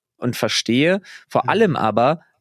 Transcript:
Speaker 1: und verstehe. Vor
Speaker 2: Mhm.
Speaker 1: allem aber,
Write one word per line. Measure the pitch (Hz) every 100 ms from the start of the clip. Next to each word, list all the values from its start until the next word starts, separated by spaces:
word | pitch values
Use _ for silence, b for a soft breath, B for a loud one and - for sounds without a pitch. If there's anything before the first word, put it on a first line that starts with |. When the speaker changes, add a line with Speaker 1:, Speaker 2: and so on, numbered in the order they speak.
| _ _
Speaker 1:
und | 123 -
verstehe. | 110 - - 123 160 190 B B B
Vor | - -
Speaker 2:
Mhm. |
Speaker 1:
allem | 185 214 127
aber, | 110 107 127 165 b b